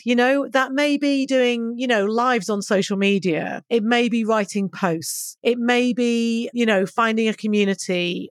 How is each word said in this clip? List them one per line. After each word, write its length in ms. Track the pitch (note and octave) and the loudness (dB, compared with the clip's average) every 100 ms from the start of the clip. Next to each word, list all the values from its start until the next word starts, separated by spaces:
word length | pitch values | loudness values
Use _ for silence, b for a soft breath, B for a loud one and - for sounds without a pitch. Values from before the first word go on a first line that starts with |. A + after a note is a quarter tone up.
you 120 | A#3 A#3+ | -2 2
know, 340 | B3 C#4 C4+ | 2 2 0
that 240 | C4 C4 | 0 0
may 240 | C4+ D4 C#4+ | 0 0 2
be 280 | C#4+ C#4 C4+ | 0 0 2
doing, 500 | C4 B3 A#3 A#3 A#3+ | 2 2 0 -4 -4
you 100 | B3+ | 0
know, 180 | A3 G3+ | 0 2
lives 440 | A3+ B3 A#3+ F3+ | 0 0 0 -2
on 120 | G#3 | -4
social 360 | - G3+ F#3+ G3 | 0 0 0 0
media. 680 | G3 G3 F3 D#3 F3+ - - | 2 2 0 -2 -4 -8 -2
It 140 | A#3 | -2
may 260 | G#3+ A#3+ A#3+ | 2 2 2
be 160 | A#3 G#3+ | 0 0
writing 440 | A3 G3+ G#3 G3 | 0 0 -2 -4
posts. 680 | - F#3 E3 - - - - | -2 -2 -2 -6 -10 -10 -4
It 140 | A3+ B3 | -2 0
may 360 | A#3+ A#3+ B3 | 0 2 2
be, 560 | A#3+ A#3+ A#3 A#3 A3+ A#3+ | 2 0 2 0 -2 -2
you 120 | A#3+ A3+ | 0 2
know, 200 | G3 F#3+ | 2 0
finding 440 | - A3+ A3 A3 | 0 0 0 0
a 40 | |
community 920 | G#3 A3 G#3 G3 F#3+ - F3+ F3 F3+ - | -2 0 2 2 0 -2 -2 -2 -4 -6